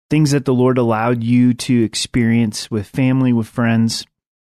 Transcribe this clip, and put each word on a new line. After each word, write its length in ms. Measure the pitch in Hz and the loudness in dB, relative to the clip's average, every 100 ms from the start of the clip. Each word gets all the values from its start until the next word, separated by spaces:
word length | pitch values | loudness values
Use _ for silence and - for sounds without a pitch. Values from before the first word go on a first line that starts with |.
| _ | _
things 220 | 151 151 | 0 2
that 120 | 143 | 0
the 100 | 127 | 0
Lord 240 | 127 127 131 | 2 2 2
allowed 460 | 120 107 117 123 | 0 0 -2 -2
you 300 | 113 123 123 | 0 2 2
to 300 | 120 - 123 110 | 0 0 0 0
experience 840 | - - 127 113 117 113 - - | -2 -6 -2 0 2 0 -4 -8
with 160 | 110 98 | -8 -6
family, 460 | - 131 131 131 | -2 0 2 2
with 160 | 117 110 | 0 -2
friends? 580 | - 117 113 113 - - _ _ _ | -4 0 0 0 -2 -10 _ _ _